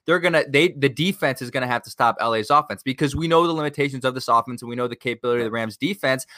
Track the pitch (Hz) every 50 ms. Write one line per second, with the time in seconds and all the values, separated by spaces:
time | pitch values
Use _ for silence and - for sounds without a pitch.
0 | _ - 170 180 170 175 165 156 - 139 135 143 165 180 127 139 139 135 113 123
1 | 160 196 196 - 165 143 127 - 127 120 - 135 127 123 120 117 - 117 - -
2 | 123 117 107 - 110 117 113 113 107 - 143 151 151 - 104 - - 131 127 -
3 | 156 139 139 151 165 165 165 165 170 170 165 156 151 147 143 151 143 139 135 131
4 | 123 131 127 131 - - 117 113 113 123 120 120 120 117 120 123 123 120 120 -
5 | - 123 117 - - 123 120 120 117 110 110 117 113 110 101 - 139 180 208 -
6 | - 135 131 131 - - -